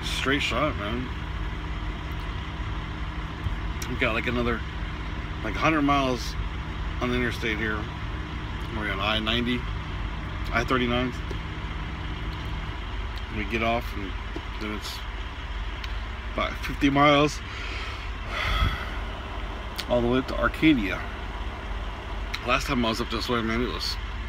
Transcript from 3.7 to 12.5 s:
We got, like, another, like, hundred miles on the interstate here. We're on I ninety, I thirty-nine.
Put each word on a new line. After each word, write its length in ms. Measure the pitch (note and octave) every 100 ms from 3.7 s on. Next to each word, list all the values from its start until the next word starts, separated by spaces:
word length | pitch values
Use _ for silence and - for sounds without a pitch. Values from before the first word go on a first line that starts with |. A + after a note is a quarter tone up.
| - -
We 80 | A#2
got, 180 | B2 A2
like, 100 | A#2+
another, 340 | A#2+ A#2+ A2+ G#2 - - - - - - -
like, 100 | A2+
hundred 300 | - D3 D#3+
miles 500 | C#3+ C#3+ C3+ A#2+ - - - - - - - -
on 100 | B2
the 60 | B2
interstate 440 | B2 - A#2 G#2+
here. 200 | A2 G#2+ A2 - - - - - - - - A2
We're 160 | G#2
on 80 | G2
I 200 | G2+ A2
ninety, 420 | A2 A#2 A#2+ B2 - - - - - - - - -
I 120 | A#2
thirty-nine. 500 | B2 C3 B2 B2 B2+ - - - - - - - - - - - - - -